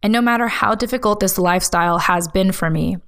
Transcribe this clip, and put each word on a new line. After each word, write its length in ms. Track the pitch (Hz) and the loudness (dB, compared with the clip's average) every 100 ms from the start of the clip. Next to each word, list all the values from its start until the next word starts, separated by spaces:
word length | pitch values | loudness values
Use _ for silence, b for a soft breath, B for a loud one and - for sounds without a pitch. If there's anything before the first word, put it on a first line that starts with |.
And 80 | 208 | 0
no 100 | 233 | 2
matter 240 | 240 233 233 | 2 0 0
how 300 | - - 214 | 0 0 0
difficult 420 | 233 254 214 208 | -2 -2 0 0
this 180 | 190 - | 0 0
lifestyle 600 | 180 180 - 175 175 170 | 0 0 0 0 2 0
has 300 | - 180 170 | 0 0 -2
been 240 | 190 190 | 0 0
for 180 | 180 165 | 0 -2
me 280 | 160 - 180 | -2 -2 -4